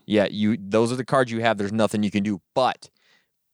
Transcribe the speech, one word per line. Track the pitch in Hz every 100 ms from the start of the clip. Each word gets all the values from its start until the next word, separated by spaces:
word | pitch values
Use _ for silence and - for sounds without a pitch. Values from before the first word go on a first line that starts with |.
Yeah, | - 104 95
you, | 107 107 113
those | 98 110 117
are | 127
the |
cards | 117 135 123
you | 113
have. | 113 104
There's | 101
nothing | 110 104 107
you | 104
can | 104
do. | 104 92 _
But | 135 120 - - _ _ _ _ _ _